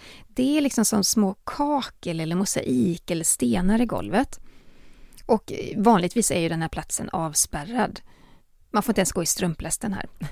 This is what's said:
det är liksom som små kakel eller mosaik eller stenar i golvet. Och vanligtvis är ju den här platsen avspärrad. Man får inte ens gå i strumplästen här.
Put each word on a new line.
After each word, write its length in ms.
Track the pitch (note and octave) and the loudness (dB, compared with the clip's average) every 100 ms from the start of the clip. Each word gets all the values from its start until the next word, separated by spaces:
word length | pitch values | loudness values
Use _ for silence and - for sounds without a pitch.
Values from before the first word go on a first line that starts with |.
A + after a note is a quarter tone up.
| - - - | -20 -20 -8
det 280 | - C4 D4+ | -2 2 2
är 20 | |
liksom 240 | C#4 - | 2 2
som 200 | - G#3 | 2 2
små 300 | F#3 A3 G3 - | 2 2 2 0
kakel 760 | - - C#4+ C#4+ - - F3 E3 | -8 -2 0 0 -2 -8 -6 -4
eller 160 | D#3+ F3 | -2 0
mosaik 760 | G3 - - B3+ G3 E3+ - | 0 -2 0 2 2 0 -4
eller 140 | E3 | -2
stenar 560 | D#3+ - B3 G#3 F#3 A3+ | 0 0 2 2 4 4
i 60 | A#3+ | 2
golvet. 540 | F#2 G#2 G3+ C#4 - - - - - - - - - - | 0 0 0 0 -4 -16 -20 -20 -20 -20 -20 -20 -14 0
Och 260 | A3 - - - - | 0 0 -8 -6 2
vanligtvis 540 | G#3 G3+ F3 A#3+ - | 6 6 4 0 0
är 100 | F3+ | 0
ju 80 | E3 | 0
den 140 | E3 | -2
här 60 | D#3+ | -4
platsen 400 | - - - - | -6 -8 -8 -6
avspärrad. 880 | F#3 D#3+ D3 - D3+ D#3+ A#3+ G3+ - - - - - _ _ _ | -4 -2 0 -2 -4 -6 -2 -2 -4 -18 -20 -20 -20 _ _ _
Man 120 | G#3 | -2
får 80 | - | 2
inte 80 | G#3 | 2
ens 120 | F3+ | 2
gå 100 | - | 0
i 40 | E3 | -2
strumplästen 680 | - F3+ D#3+ D#3+ - G3+ | 0 -2 -2 -6 -4 -4
här. 140 | F#3+ - - D3+ | -6 -8 -10 -12